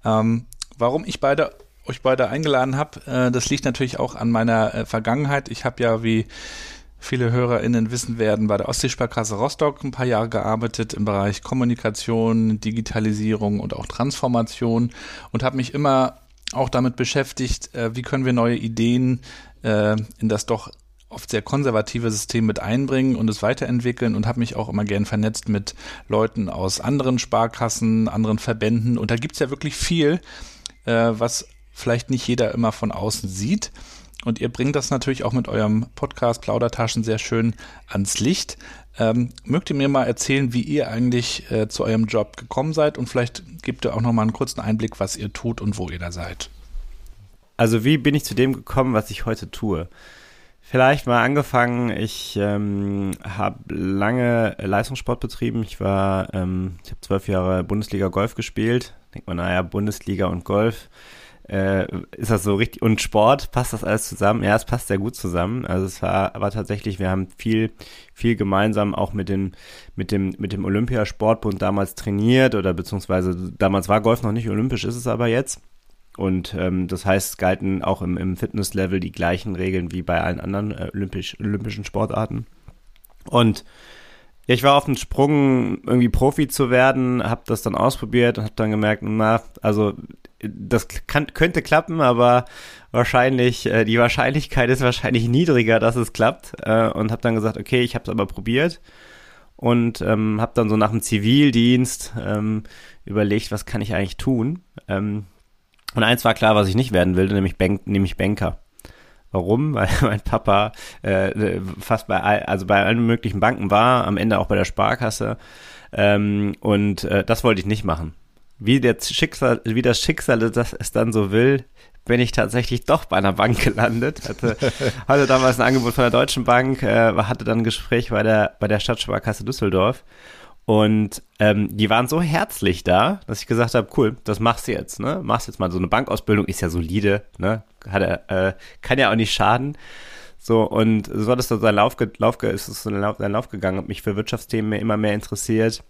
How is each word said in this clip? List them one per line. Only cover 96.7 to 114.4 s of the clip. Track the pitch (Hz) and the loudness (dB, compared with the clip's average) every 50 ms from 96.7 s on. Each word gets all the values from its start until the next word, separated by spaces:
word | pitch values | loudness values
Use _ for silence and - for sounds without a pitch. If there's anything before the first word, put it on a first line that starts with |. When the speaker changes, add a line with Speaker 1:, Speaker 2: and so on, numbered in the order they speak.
| 110 113 113 - | 4 4 4 2
Speaker 2:
und | - - 110 110 | 0 0 -2 -2
hab | 113 - | -2 0
dann | - 120 113 | 0 0 0
gesagt, | 110 104 110 107 | 2 0 -2 -4
okay, | - 104 - - 123 | -4 -4 0 0 0
ich | 123 120 - | 0 0 -2
hab's | 120 - - | -6 -6 -4
aber | - 113 101 | -2 -2 -2
probiert | 95 - - 98 113 117 131 156 175 165 - - - - - - - - - - - - - - _ _ | -4 -4 -8 -4 0 0 2 2 0 -2 -6 -20 -20 -20 -20 -20 -20 -20 -20 -20 -20 -20 -20 -20 _ _
und, | - - 117 120 120 117 117 110 - | -4 0 2 2 4 2 0 -2 -2
ähm, | 85 92 110 107 110 107 107 107 | 0 0 2 2 2 0 0 0
hab | 113 - - | -2 0 0
dann | - 117 107 | 0 2 2
so | 107 | 2
nach | 110 107 107 | 2 2 2
dem | 110 113 | 0 -2
Zivildienst, | - - 113 104 101 110 127 143 147 143 117 117 117 120 127 123 127 123 - - - - - 117 | -2 0 -2 0 2 4 4 6 6 6 4 4 4 6 6 4 2 0 -4 -10 -12 -12 -10 -8
ähm, | - 98 104 104 104 107 110 107 107 - - - - - - - - | -6 -4 -2 -2 -2 -2 -2 -4 -6 -10 -20 -20 -20 -20 -20 -20 -14
überlegt, | - 101 107 104 101 104 107 - - | -4 0 0 2 2 2 0 0 -4
was | - 104 - | -8 -8 -6
kann | - - 101 | -6 -6 -4
ich | 107 104 107 | -4 -2 0
eigentlich | 85 98 95 - | -2 -2 -2 -4
tun? | - - 139 131 117 113 131 170 180 _ _ _ - - - | -4 -2 0 0 0 0 -2 -4 -6 _ _ _ -20 -8 -4
Ähm, | 104 98 104 104 104 107 101 - _ _ _ _ _ _ _ _ _ _ _ - - | -4 -2 -2 -2 -4 -6 -8 -10 _ _ _ _ _ _ _ _ _ _ _ -6 0
und | 120 | 2
eins | 110 110 123 123 - | 4 4 2 4 2
war | 120 110 | 0 2
klar, | - 120 110 110 | 4 4 6 6
was | 104 101 95 | 6 4 4
ich | 95 | 2
nicht | 113 127 123 | 0 0 2
werden | 107 92 87 92 92 | 2 2 4 4 4
will, | 90 95 95 | 2 2 2
nämlich | 104 98 95 92 - | 2 2 0 0 0
Bank-, | - 92 92 101 98 - | 0 0 0 0 -2 -2
nämlich | - 101 98 98 87 - | -2 0 0 0 0 0
Banker. | - 92 95 107 - 104 82 - - - _ _ - _ - - - - - _ _ _ - | -2 -2 -2 0 0 -2 -4 -4 -6 -16 _ _ -20 _ -20 -20 -20 -20 -20 _ _ _ -6
Warum? | - 95 87 92 110 123 147 156 143 | -4 -4 0 2 2 2 2 0 0
<laughs> | |
Weil | 113 101 87 - - | 0 2 2 2 2
mein | 139 117 104 101 | 2 2 2 0
Papa, | - - - 107 - - 98 101 104 110 - - - - - - | -2 -2 -2 0 2 2 2 2 2 0 -4 -12 -18 -18 -18 -8
äh, | - 98 98 95 95 95 - 107 107 95 90 90 95 95 82 - | -2 0 2 2 2 0 0 0 0 0 0 -2 -6 -8 -10 -12
fast | 98 - 117 - - - | -2 -2 -2 -2 0 -2
bei | 98 92 | -2 0
all-, | - 104 104 - | 4 2 2 2
also | - - 98 95 92 | 2 -2 -2 -2 2
bei | 90 104 98 | 4 4 4
allen | 98 98 117 117 117 | 4 4 2 2 2
möglichen | 113 117 110 - 95 92 98 | 2 2 2 0 -4 0 2
Banken | 98 113 107 104 101 95 | 2 2 2 0 0 2
war, | 101 104 113 123 127 123 120 | 4 6 6 6 4 4 2
am | - 104 | 0 0
Ende | 95 98 113 107 98 | 0 2 2 2 2